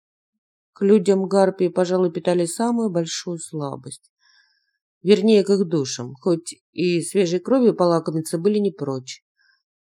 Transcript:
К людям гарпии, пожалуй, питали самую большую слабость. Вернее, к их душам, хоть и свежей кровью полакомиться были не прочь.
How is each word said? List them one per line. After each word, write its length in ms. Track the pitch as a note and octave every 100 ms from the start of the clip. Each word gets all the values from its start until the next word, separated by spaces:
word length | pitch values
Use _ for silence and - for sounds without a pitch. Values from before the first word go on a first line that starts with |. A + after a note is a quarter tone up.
| _ _ _ _ _ _ _
К 80 | -
людям 440 | G3 G#3+ F3+ F#3+ F#3
гарпии, 420 | G3 F#3+ F#3 F3+
пожалуй, 440 | E3+ F3 F#3 F3+
питали 320 | E3+ F3+ F3
самую 460 | E3+ - A#3 A#3 A3
большую 480 | E3+ E3 - F3+ E3
слабость. 760 | - D#3+ C#3 C3+ B2+ - _ _ _ _ _ _ _ _ _ _
Вернее, 400 | E3+ G3 G#3+ G#3
к 60 | F#3+
их 180 | G3 F3
душам, 460 | E3 C3 - B2 C#3
хоть 360 | F#3+ E3 - - _
и 280 | - F3+ E3+
свежей 400 | D#3 G3 F3 F3+
кровью 340 | - C4 A#3
полакомиться 600 | E3+ F3 E3 E3+ D#3+ D#3+ E3+
были 220 | F#3+ G#3
не 140 | G3+
прочь. 520 | - C#3 C3 B2+ - _ _ _ _ _ _